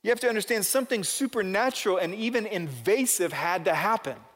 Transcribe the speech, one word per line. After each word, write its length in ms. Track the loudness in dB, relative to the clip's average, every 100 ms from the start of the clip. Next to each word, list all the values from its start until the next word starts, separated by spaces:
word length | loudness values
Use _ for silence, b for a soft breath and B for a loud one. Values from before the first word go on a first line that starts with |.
you 60 | 2
have 120 | 2
to 80 | 2
understand 360 | 0 0 0
something 380 | 2 0 2 -2
supernatural 920 | -2 -2 -2 0 0 2 0 0 0 0
and 180 | 0
even 300 | -2 -2 -2
invasive 880 | -2 -4 -4 -4 2 2 2 2 0
had 320 | 0 -2 0
to 80 | 0
happen. 420 | 0 2 0 -2 -10 -16